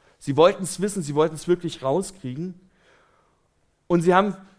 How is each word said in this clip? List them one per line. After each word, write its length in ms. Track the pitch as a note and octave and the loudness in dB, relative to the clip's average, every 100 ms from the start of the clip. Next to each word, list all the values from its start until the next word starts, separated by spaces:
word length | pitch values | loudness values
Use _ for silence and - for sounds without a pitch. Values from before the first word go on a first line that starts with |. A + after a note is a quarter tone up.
| _ _ | _ _
Sie 140 | - C#3 | -4 4
wollten 280 | F3 G3 | 4 4
es 180 | F#3+ - | -6 -4
wissen, 200 | G3+ G3 | -4 -4
sie 140 | D3 D3 | -4 0
wollten 200 | D#3+ D#3 | 0 0
es 120 | - | -2
wirklich 340 | F3 E3+ - | -2 -2 -6
rauskriegen. 800 | C3 D#3 G3 - B2+ B2+ F3+ F3 _ _ _ _ _ _ _ _ _ _ _ _ - | -2 -2 -4 -10 -12 -10 -10 -12 _ _ _ _ _ _ _ _ _ _ _ _ -2
Und 140 | F3 | 0
sie 120 | E3+ | 4
haben, 220 | F3+ G3+ - - | 4 2 -2 -14